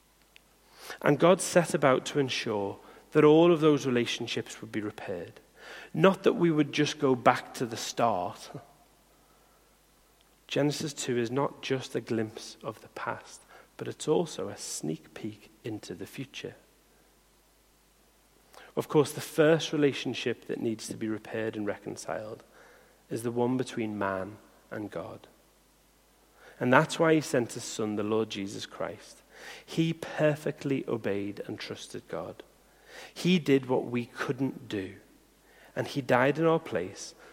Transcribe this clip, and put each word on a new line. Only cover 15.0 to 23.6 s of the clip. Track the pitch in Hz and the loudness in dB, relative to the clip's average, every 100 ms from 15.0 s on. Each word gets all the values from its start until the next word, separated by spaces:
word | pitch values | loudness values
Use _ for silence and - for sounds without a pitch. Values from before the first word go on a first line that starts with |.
| - | -10
peek | - 110 110 - _ | -12 -12 -12 -20 _
into | 120 107 - | -10 -10 -10
the | 90 95 | -12 -12
future. | - 131 - 98 - _ _ _ _ _ _ _ _ _ _ _ _ _ _ _ _ _ _ _ - - - | -12 -12 -10 -14 -14 _ _ _ _ _ _ _ _ _ _ _ _ _ _ _ _ _ _ _ -20 -10 -8
Of | - | 0
course, | 156 135 | 2 2
the | - | -2
first | - - 151 165 151 | -8 4 4 4 2
relationship | 160 143 123 - 117 123 113 - | 2 2 2 -4 -4 -4 -6 -6
that | - | -4
needs | 120 107 - | -2 -4 -8
to | 113 | -8
be | 110 | -6
repaired | 107 - 113 110 107 | -6 -6 -6 -4 -4
and | 101 | -6
reconciled | 95 - 101 - 82 107 113 - - - - _ _ _ | -6 -8 -10 -8 -8 -8 -14 -16 -20 -20 -20 _ _ _
is | 123 | -6
the | 117 | -4
one | 117 120 | 0 0
between | 127 | 0